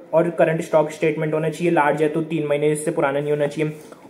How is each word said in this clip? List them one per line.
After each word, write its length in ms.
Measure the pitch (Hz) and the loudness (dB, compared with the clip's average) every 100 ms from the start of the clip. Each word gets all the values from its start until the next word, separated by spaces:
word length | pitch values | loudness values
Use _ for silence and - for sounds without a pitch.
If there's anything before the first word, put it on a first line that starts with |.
| - | -2
और 160 | 160 170 | 0 2
current 320 | 170 160 160 | 2 2 0
stock 300 | 170 156 151 | 2 2 2
statement 420 | - 160 156 156 | 0 -2 0 -2
होना 160 | 156 160 | -2 -2
चाहिए, 220 | 156 170 | -2 0
large 300 | 165 147 151 | 2 2 2
है 80 | 156 | 0
तो 120 | 165 | 0
तीन 240 | 156 165 147 | -2 -2 0
महीने 280 | 147 151 151 | 0 2 0
से 160 | 170 | -2
पुराना 280 | 160 143 143 | 0 0 0
नहीं 120 | 147 | -2
होना 160 | 147 143 | 0 -2
चाहिए। 260 | 151 156 156 - - | -2 -4 -6 -16 -20